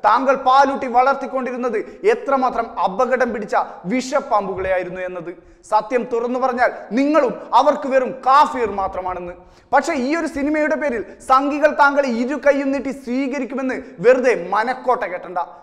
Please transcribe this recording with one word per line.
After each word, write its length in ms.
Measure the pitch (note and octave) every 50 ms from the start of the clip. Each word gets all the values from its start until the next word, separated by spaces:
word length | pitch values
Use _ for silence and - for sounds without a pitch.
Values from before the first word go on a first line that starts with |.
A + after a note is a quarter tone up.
| -
താങ്കൾ 300 | G#3 G#3+ A#3+ C4+ C4 C4 C4 B3+
പാലൂട്ടി 400 | B3+ B3+ C4+ C#4+ C4+ C#4 - C#4+ B3+ A3+
വളർത്തിക്കൊണ്ടിരുന്നത് 800 | B3 B3+ C4+ C4+ C4 C4 A3+ A#3+ C4 B3 C4 B3 B3 B3 B3+ G#3+ G#3+ E3+ - - - - G3+ A#3
എത്രമാത്രം 540 | A#3 - C#4 C#4 C4 B3+ B3 - A3+ A3+ A#3 - - E3+
അപകടം 440 | G3 F#3 G3 B3+ A#3 B3+ A#3+ B3+ A#3+ G#3
പിടിച്ച 220 | G3+ G#3 - - G3+ E3 - - - - F3
വിഷപ്പാമ്പുകളെയായിരുന്നു 1080 | A3+ B3+ B3+ - C#4+ C#4 - - A#3 G#3 G3 F#3+ F#3+ F3+ F#3+ F#3 F#3 F3+ F#3 F3+ F3 F#3 F#3
എന്നത്. 240 | F3+ F#3 F3+ E3 E3+ F#3 - _ - - _ _ -
സത്യം 340 | G#3+ G#3+ G#3+ G#3+ C4 B3 A3 - A#3+
തുറന്നു 260 | A#3 A#3+ A#3+ B3 B3+ B3+
പറഞ്ഞാൽ 280 | B3+ A#3+ B3 B3 G3 - - - -
നിങ്ങളും 420 | G3+ B3+ C#4 C#4+ D4+ D#4+ C#4+ A#3 F#3 - - - F#3 A#3
അവർക്ക് 280 | C4+ D4 C#4+ - - C#4 C4
വെറും 180 | C4+ B3+ A3 F3+ - -
കാഫിർ 440 | B3 C4 C#4+ D4+ C4 - B3+ A#3+ G#3 G3+ G3+
മാത്രമാണെന്ന്. 540 | F#3+ F#3 F3+ F3+ F#3 F#3 F#3 F3+ F3+ F3 F3 - - - - - _ _ -
പക്ഷേ 200 | C#4 C#4 E4 E4+ C#4 A#3+
ഈ 20 | C4+ D4+ E4+
ഒരു 80 | D#4+ D4 -
സിനിമയുടെ 400 | C4+ C4+ D4 D4+ D#4 D4+ D4+ D#4 C4
പേരിൽ 220 | D4+ D4 A#3+ A3 F3+ - - - - -
സംഘികൾ 400 | C4 C4 C#4+ C#4+ D4 D4 D4 D4+ B3+ -
താങ്കളെ 300 | C#4 C#4 C#4 C#4+ C#4+ C4+ A#3 A3+
ഇരു 140 | B3 A#3+ D4+ C4+ -
കൈയും 260 | C#4+ C#4 C4+ C#4+ C4+
നീട്ടി 200 | C4+ C#4 A3+ C4+ A#3+ C4+ -
സ്വീകരിക്കുമെന്ന് 760 | A#3 B3 C4 C#4 C4+ C#4+ C#4+ C4+ G#3 C#4 B3+ C4+ C4 A#3+ G3 - - - -
വെറുതെ 340 | E3+ A#3 C4 B3+ A#3+ C4 G#3+ F3 F3 F3+ G3
മനക്കോട്ട 500 | G#3 A3 B3 B3+ B3+ B3+ B3+ A#3+ A#3 A3+
കെട്ടണ്ട. 360 | F3+ F3+ F3 E3+ E3+ F3+ F3+ E3+ - - -